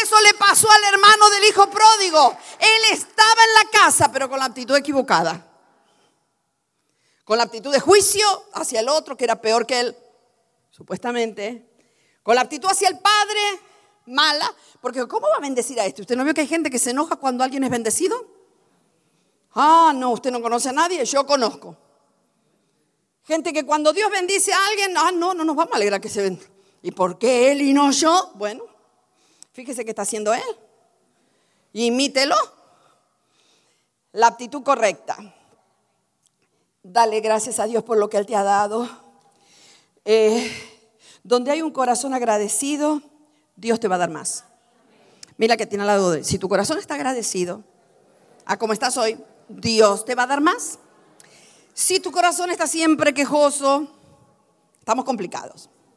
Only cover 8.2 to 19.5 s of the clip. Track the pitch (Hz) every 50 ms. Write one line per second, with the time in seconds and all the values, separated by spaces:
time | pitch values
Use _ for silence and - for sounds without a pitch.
8.2 | 427 415 381 - - - - - 311 - 269 220 220 247 294 311 302 302 269 -
9.2 | 254 233 226 220 - 220 220 233 233 220 262 247 240 240 - - _ _ _ _
10.2 | _ _ _ _ _ _ _ _ _ _ _ _ - _ 185 190 - 240 240 240
11.2 | 233 226 202 208 202 208 247 226 - _ _ _ _ _ _ _ _ _ _ _
12.2 | _ - 233 254 254 247 302 285 285 370 381 - 392 370 359 262 - 403 427 415
13.2 | 415 403 427 427 415 415 392 370 - _ _ _ _ _ _ _ _ - 247 277
14.2 | 302 311 294 294 - - - - _ _ _ _ _ 247 247 262 247 247 339 453
15.2 | - 605 640 523 294 277 269 247 233 - 269 233 208 190 - - 202 - 240 247
16.2 | 262 294 311 320 302 240 311 339 320 302 254 240 - 254 240 269 302 330 330 -
17.2 | - 269 254 240 254 262 254 277 269 247 247 240 226 220 220 - 311 381 453 508
18.2 | 480 - _ _ _ _ _ _ _ _ _ _ _ _ _ _ _ _ _ _
19.2 | _ _ _ _ _ _